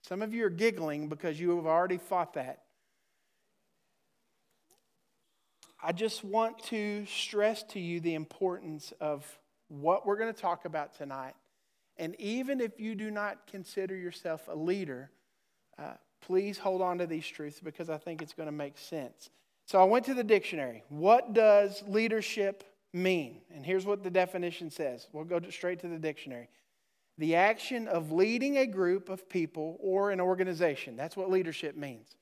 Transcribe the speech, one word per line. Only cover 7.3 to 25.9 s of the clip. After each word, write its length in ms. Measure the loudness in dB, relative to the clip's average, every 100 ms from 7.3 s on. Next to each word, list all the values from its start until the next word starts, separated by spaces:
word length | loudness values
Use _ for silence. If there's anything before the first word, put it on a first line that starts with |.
| 2 2 0
to 160 | -8 -8
you 200 | -6 -2
the 160 | -2 -4
importance 760 | -6 -2 -2 -2 -10 -12 -14 -6
of 400 | -4 -4 -8 -20 _ _ _
what 400 | -4 2 2 2
we're 100 | 0
gonna 160 | 0
talk 320 | -2 -4 -2 -4
about 300 | -6 -6 -10
tonight. 400 | -10 -10 -10 -14 _ _ _ _ _ -10
And 180 | -10 -6
even 420 | -4 -4 -2 -2
if 180 | -4 -4
you 160 | -8 -6
do 160 | -6
not 340 | -4 -6 -6 -14
consider 500 | -14 -8 -6 -6 -6
yourself 520 | -8 -8 -8 -8 -8
a 80 | -4
leader, 560 | -2 0 -2 -8 -12 _ _ _ _ _ _ -16
uh, 160 | -14 -14 _ _
please 380 | 0 0 2 -4
hold 240 | -2 0
on 160 | 0 0
to 80 | -2
these 220 | -4 -8
truths 320 | -10 -12 -10
because 320 | -14 -10 -8
I 80 | -8
think 240 | -8 -10
it's 100 | -12
gonna 180 | -10 -8
make 240 | -6 -8 -10
sense. 540 | -10 -8 -8 -14 -20 _ _ _ 2
So 120 | 8
I 40 |
went 220 | 10 8 4
to 100 | -2
the 80 |
dictionary. 600 | 4 4 4 -4 -6 -8 -12
What 440 | 0 8 8 8
does 500 | 6 10 10 8 0
leadership 800 | -2 2 2 2 -2 -2 -2 -2 -16 _ _
mean? 520 | 0 2 2 0 -10 -18
And 120 | -12
here's 220 | -2 0 0
what 160 | -2
the 80 | 2
definition 640 | 2 2 0 -4 -4 -10
says. 360 | -4 -4 -4 -12
We'll 120 | -12 -2
go 140 | -2
to, 120 | -2
straight 280 | -6 -4 -4
to 60 |
the 120 | -6